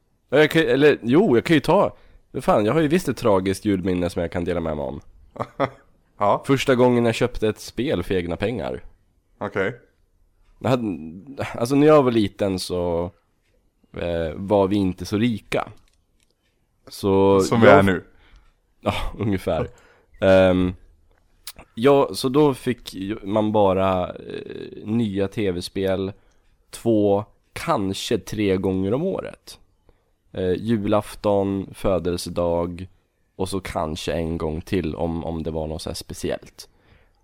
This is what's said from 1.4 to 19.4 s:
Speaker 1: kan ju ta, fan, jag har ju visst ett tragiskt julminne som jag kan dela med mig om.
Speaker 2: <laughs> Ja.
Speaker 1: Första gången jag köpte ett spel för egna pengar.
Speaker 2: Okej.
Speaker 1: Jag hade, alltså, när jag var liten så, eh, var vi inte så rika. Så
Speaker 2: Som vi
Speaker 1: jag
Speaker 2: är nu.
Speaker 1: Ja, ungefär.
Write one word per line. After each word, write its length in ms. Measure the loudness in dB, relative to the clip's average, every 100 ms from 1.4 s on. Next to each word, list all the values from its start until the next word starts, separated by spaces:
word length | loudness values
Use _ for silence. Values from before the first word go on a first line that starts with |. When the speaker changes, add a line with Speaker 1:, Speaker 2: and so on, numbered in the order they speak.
| 4
Speaker 1:
kan 80 |
ju 60 | 2
ta, 380 | 4 2 2 -4 _ -20 _ -6
fan, 240 | 0 2 2
jag 80 |
har 80 | 2
ju 60 | 2
visst 220 | 0 -2
ett 80 | -2
tragiskt 480 | 2 2 2 -2 0
julminne 440 | 0 0 -2 -2
som 120 | -4
jag 100 | -4
kan 120 | -4 -4
dela 140 | -4
med 160 | -4 -6
mig 80 | -8
om. 140 | -10 -16 -20 -20
Speaker 2:
<laughs> 340 | -12 -10 -4 -6 -6 _ _ _ -2
Ja. 260 | 0 0 0
Speaker 1:
Första 300 | 0 2 4
gången 300 | 4 4 2
jag 100 | 0
köpte 320 | -2 0 -2
ett 120 | -4
spel 440 | -10 -6 -4 -2
för 100 | -2 -4
egna 200 | -4 -4
pengar. 460 | -4 -4 -8 -10 -14 _ _ _ _ -12
Speaker 2:
Okej. 360 | -8 -4 -4 -6 _ _ _ _ _ _ _ -8
Speaker 1:
Jag 80 | -2
hade, 180 | -2 -2 -6 -10 -16 -18 -12 -10 -4
alltså, 160 | 0 4
när 120 | 6
jag 160 | 6
var 80 | 6
liten 480 | 2 0 -2 -2 -2
så, 520 | -4 -4 -2 -2 -4 -10 _ _ _ _ _ _ _ -8
eh, 360 | -6 -4 -4 -6
var 320 | 0 2 2
vi 80 | 2
inte 300 | 0 -4 -4
så 120 | 0
rika. 500 | 0 -2 -6 -6 -6 -14 _ _ _ _ _ _ _ _ _ _ -20
Så 520 | -4 2 4 6 4
Speaker 2:
Som 200 | 4 6
vi 60 | 8
Speaker 1:
jag 120 | 8
Speaker 2:
är 40 |
nu. 200 | 6 0 -4 _ _ -20 _ _ _ _
Speaker 1:
Ja, 120 | -6 -4 -6 -4
ungefär. 480 | -2 -2